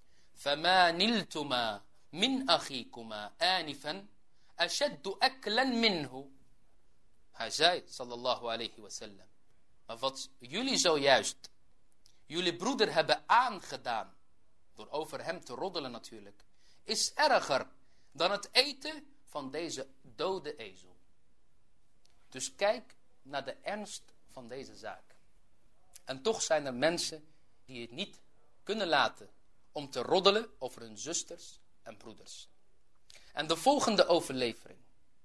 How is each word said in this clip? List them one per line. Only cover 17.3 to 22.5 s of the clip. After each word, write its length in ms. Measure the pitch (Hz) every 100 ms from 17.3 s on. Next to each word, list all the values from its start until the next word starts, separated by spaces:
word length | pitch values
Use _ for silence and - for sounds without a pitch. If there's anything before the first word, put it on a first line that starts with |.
| 220 - 131 113 - - - -
dan 180 | 135 170
het 180 | 202 -
eten 640 | 247 277 269 302 311 - -
van 260 | - 151 135
deze 380 | 147 170 - - -
dode 540 | - 113 165 190 147 113
ezel." 400 | 107 90 - - - - - - - - - - - - - - -
Dus 260 | 127 -